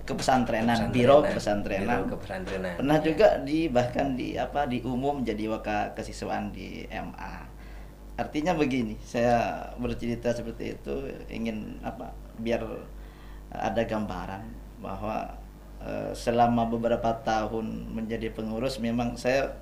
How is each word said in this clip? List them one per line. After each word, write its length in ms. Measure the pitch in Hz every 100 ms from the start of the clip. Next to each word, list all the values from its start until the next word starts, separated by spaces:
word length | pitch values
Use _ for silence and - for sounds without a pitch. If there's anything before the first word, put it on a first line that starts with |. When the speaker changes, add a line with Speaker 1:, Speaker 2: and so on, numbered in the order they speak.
Speaker 1:
kepesantrenan, 600 | - 123 - 127 117 113 117
Speaker 2:
Pesantrenan. 220 | 117 113
Speaker 1:
biro 240 | 123 123 147
kepesantrenan. 640 | - 113 107 104 104 98 107 123
Speaker 2:
Biro 80 | -
kepesantrenan. 600 | - - 95 92 95 92 -
Speaker 1:
Pernah 200 | 135 151
Speaker 2:
Ya. 60 |
Speaker 1:
juga 240 | 156 156 208 -
di, 200 | 135 156 165
bahkan 380 | 120 120 143 139
di 200 | 123 107
apa, 320 | - 127 143 143
di 160 | 123
umum 400 | 123 127 139 143
jadi 240 | 113 104 110
wakil 460 | 110 107 104 104
kesiswaan 560 | - 110 101 98 104 104
di 320 | 95 95 90 -
M 260 | 95 87
A. 320 | - - - - - - - - - - -
Artinya 360 | - 151 147
begini, 460 | 165 143 131 110 110
saya 380 | - 123 120 117 101 82 - -
bercerita 520 | 120 113 117 120 120
seperti 440 | 120 113 113 107
itu 200 | 110 139 139 135 - -
ingin 500 | 110 113 107 95 101
apa, 300 | 117 - 120 - -
biar 320 | - 113 113 113 110 - - - - - - -
ada 320 | - 110 110
gambaran 600 | 113 107 101 92 90 98 113 - - -
bahwa, 520 | 95 98 104 107 - - - - - -
eh, 320 | 110 104 104
selama 540 | 98 - 117 120 120 113
beberapa 560 | 117 117 117 117 113
tahun 420 | - 110 107 113 110 113 113
menjadi 420 | 113 110 113 110
pengurus 460 | - 110 110 131 113
memang 360 | 117 117 120
saya 400 | 117 - 139 - -